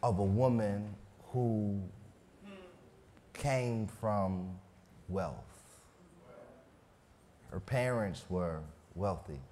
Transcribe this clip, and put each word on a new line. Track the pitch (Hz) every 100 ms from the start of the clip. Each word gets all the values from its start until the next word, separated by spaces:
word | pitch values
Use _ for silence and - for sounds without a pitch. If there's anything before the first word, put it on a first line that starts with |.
of | 123 95
a |
woman | 98 101 127 117 104 101 104 101 - - -
who | 127 120 110 104 101 92 - - - - - 196 190 185 - - - - - -
came | - 143 131 123 113 104
from | - 110 104 95 92 92 92 - - - - -
wealth. | 92 85 67 - - - - - - - - - - - - - - - - - - - - -
Her | 95
parents | 95 131 127 123 104 85 -
were | 90 87 80 76 - - 85
wealthy. | 98 85 - 69 65